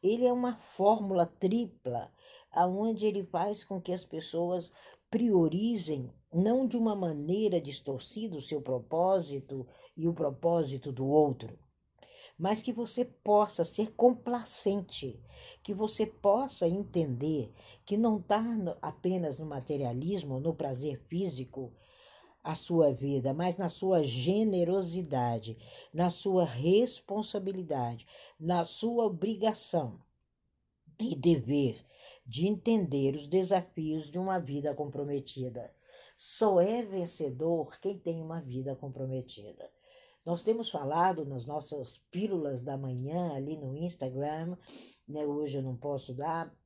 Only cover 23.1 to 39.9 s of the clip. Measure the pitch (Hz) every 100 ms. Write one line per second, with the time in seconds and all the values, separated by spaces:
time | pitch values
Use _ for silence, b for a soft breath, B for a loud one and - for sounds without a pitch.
23.1 | 139 127 135 180 175 180 - 190 180 143
24.1 | 120 131 202 220 190 170 190 185 170 170
25.1 | 135 120 117 107 113 B B B 156 175
26.1 | 170 202 185 160 120 156 196 247 - -
27.1 | 208 214 208 190 190 170 143 120 120 -
28.1 | B B B 160 175 165 - 220 233 226
29.1 | 175 196 214 220 208 - 170 131 98 _
30.1 | _ _ _ _ _ _ _ _ _ 226
31.1 | 143 165 156 113 143 135 110 - B B
32.1 | B - 113 180 208 233 226 175 139 135
33.1 | 147 143 180 185 190 175 - 156 156 147
34.1 | 165 190 185 131 143 147 135 147 139 143
35.1 | 143 135 - 127 117 113 _ B B B
36.1 | B - - 220 185 185 233 220 190 170
37.1 | - 147 127 160 170 156 - 190 196 170
38.1 | 165 160 165 143 123 135 135 143 135 131
39.1 | 131 127 - 104 - - _ b